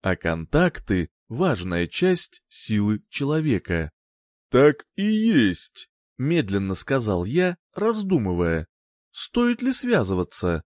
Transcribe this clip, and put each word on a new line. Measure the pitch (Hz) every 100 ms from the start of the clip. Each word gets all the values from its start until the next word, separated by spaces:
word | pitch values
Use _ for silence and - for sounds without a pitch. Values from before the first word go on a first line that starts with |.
А | 95 90
контакты — | - 82 80 147 180 - - 95 80 _ _
важная | 113 180 110 90 87 87
часть | - 180 180 - - _
силы | - - 107 104 107 _
человека». | - 139 156 156 104 - 85 78 _ _ _ _ _ _
«Так | 123 147 147 - -
и |
есть», | 208 220 220 180 104 87 - - - _ _ _
медленно | 135 170 104 98 98 92
сказал | - 135 110 90 90
я, | 151 180 180 _
раздумывая. | - 208 220 196 175 98 87 87 82 78 _ _ _ _
Стоит | - - - 240 233
ли | 247
связываться? | 254 247 220 95 95 87 - 87 82